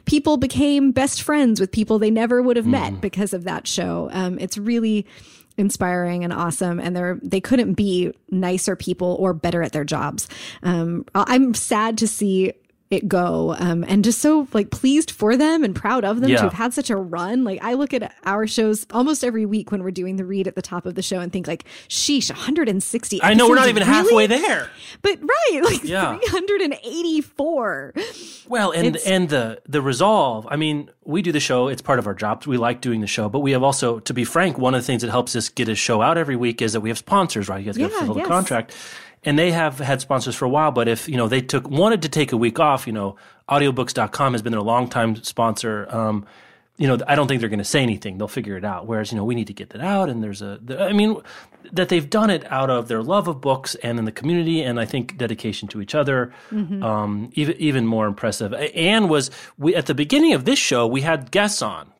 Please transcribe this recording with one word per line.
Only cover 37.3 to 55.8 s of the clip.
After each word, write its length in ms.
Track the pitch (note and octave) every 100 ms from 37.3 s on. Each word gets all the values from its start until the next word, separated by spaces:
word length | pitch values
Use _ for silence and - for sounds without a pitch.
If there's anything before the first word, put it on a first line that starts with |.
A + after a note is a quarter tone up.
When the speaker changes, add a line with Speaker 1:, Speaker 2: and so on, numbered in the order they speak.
| - G2+
Speaker 2:
right? 100 | G2
You 60 | G2+
guys 120 | A3
got 40 |
Speaker 1:
Yeah, 40 | E4+
Speaker 2:
to 60 | G#4+
fulfill 180 | C#4
the 60 | A3+
Speaker 1:
yes. 80 | -
Speaker 2:
contract. 460 | F3+ G3 A#2 A2+ - - - - _ -
And 120 | D3
they 140 | F3
have 260 | E3+ D#3+ C#3
had 240 | C3+ C3+
sponsors 320 | - C3+ B2
for 100 | A2+
a 60 | C3
while, 200 | C#3+ D#3
but 160 | B2+ A#2
if, 220 | A2+ -
you 80 | C3
know, 120 | A2+
they 120 | C3
took, 260 | C3 C#3 C3+
wanted 360 | C#3 G3+ A3+
to 80 | D#3+
take 220 | D#3 C3+
a 40 | A#2
week 240 | A#2 A2+
off, 260 | D#3 C3+ -
you 60 |
know, 240 | A2 G2 - - _ -
audiobooks 460 | C#3+ C#3 C3 B2
dot 180 | - G#2+
com 220 | - C#3
has 80 | B2
been 100 | A2
their 80 | A2+
longtime 560 | G#2 A#2+ B2 B2 A2+ G#2+
sponsor. 640 | - - A#2 G#2+ A#2 G#2+ G2+
Um, 380 | A#2 A2 G#2+ G2+ - - _ _ -
you 100 | C#3
know, 100 | A#2+ -
I 60 |
don't 120 | D3 C3+
think 140 | C3
they're 80 | A2+
gonna 160 | G#2
say 180 | G2 D3+
anything. 360 | B2+ G2 G#2 F#2+
They'll 100 | G#2
figure 300 | - G#2 F#2+
it 80 | G2+
out. 200 | F#2 A2
Whereas, 260 | A2+ G#2+
you 40 | A2
know, 80 |
we 100 | G#2
need 120 | A#2+ G#2
to 80 |
get 160 | G2+ F#2+
that 100 | G2+
out, 300 | E3 G3+ F3
and 120 | A#2
there's 200 | G#2+ G2
a, 160 | G2+ G2+
the, 160 | A#2 C3
I 100 | F#3
mean, 240 | G#3 G#3+ G#3+ - - - _ -
that 160 | E3+ F3+
they've 220 | F3+ C#3+
done 180 | G#3+ A3
it 160 | E3+ -
out 160 | C3 C3+
of 200 | B2 A#2
their 140 | A2+
love 240 | A#2 G3 F3
of 140 | C#3+
books 360 | C3+ C3+ - -
and 220 | A#2+ A#2
in 60 |
the 80 | A2
community, 480 | - C#3+ F3 E3 E3
and 180 | C3 A#2+
I 60 |
think 320 | A2 C#3 A#2+ -
dedication 520 | A#2+ A2 A2+ G2+ G#2
to 120 | A2